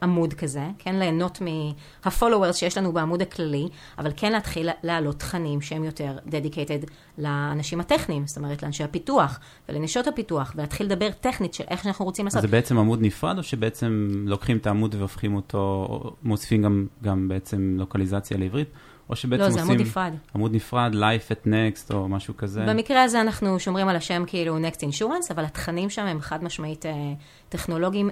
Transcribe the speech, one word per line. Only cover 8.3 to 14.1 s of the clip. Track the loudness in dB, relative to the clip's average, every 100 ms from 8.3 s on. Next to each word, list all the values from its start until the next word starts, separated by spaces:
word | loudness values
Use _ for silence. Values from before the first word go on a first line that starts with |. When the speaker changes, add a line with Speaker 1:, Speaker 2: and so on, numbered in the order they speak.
| -6
Speaker 1:
אומרת, | -6 -4
לאנשי | -4 -4
הפיתוח | -4 -4 2 4 4 0 -14 -18 -8
ולנשות | -6 -2 0 0
הפיתוח, | -2 -2 -2 -2 -4
ולהתחיל | -6 -4 -2
לדבר | 0 -2
טכנית | -2 -2 -2 -4
של | -4 -6
איך | -4
שאנחנו | -2 -2 -2
רוצים | -2 0
Speaker 2:
אז | 2
Speaker 1:
לעשות. | 4
Speaker 2:
זה | 4
בעצם | 6 4
עמוד | 6 6
נפרד, | 2 2 0 -2
או |
שבעצם | -2 -2 -2 0 -2 0 0